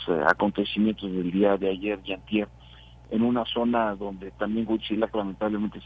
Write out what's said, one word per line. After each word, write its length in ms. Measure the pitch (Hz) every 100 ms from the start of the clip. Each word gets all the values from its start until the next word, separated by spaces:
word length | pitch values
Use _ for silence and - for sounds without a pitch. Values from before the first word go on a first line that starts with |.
| -
eh, 120 | 82 76
acontecimientos 840 | 92 104 101 101 104 107 104 98
del 180 | 92 87
día 260 | 95 101 98
de 120 | 98
ayer 300 | 95 104 98
y 100 | -
antier, 340 | 92 - 107 104 - - - - - -
en 100 | 110
una 240 | 120 123 113
zona 480 | 120 117 120 110
donde 380 | 98 101 95 95
también 340 | - 104 110 110
Huitzilac 460 | 110 - 104 110 107
lamentablemente 640 | 98 90 107 104 104 104